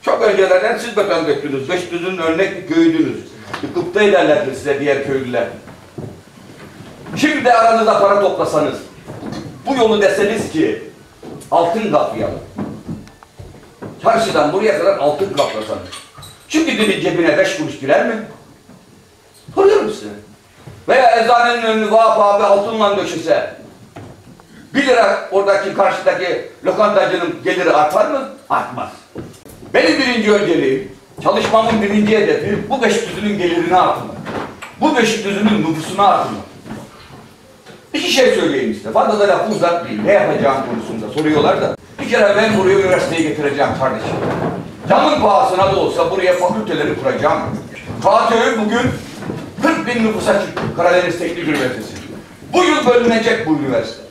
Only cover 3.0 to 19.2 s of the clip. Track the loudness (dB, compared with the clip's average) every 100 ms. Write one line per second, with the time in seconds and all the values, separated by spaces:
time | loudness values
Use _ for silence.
3 | 0 -2 -12 -18 -14 -12 -6 -4 -2 2
4 | 4 4 4 2 0 -6 -4 -2 0 0
5 | 0 -4 -2 -4 -4 -8 -20 -20 -18 -16
6 | -14 -16 -20 -20 -20 -20 -20 -20 -20 -20
7 | -12 -2 0 2 2 4 6 4 4 4
8 | 4 4 2 0 -2 0 -2 -4 -14 -20
9 | -18 -14 -12 -12 -12 -12 -4 2 4 4
10 | 2 2 0 -2 -4 -2 -2 -2 -10 -20
11 | -20 -20 -18 -18 -2 0 2 0 0 0
12 | 0 -4 -6 -8 -12 -12 -12 -12 -12 -14
13 | -14 -20 -20 -20 -20 -20 -20 -18 -18 -4
14 | 0 0 0 0 0 0 0 2 0 2
15 | 0 0 -4 -2 -2 -2 -8 -10 -10 -18
16 | -20 -20 -20 -20 -4 -2 0 0 0 0
17 | -2 0 2 2 0 0 -6 -6 0 2
18 | 2 -4 -8 -18 -20 -20 _ -20 _ -20
19 | _ _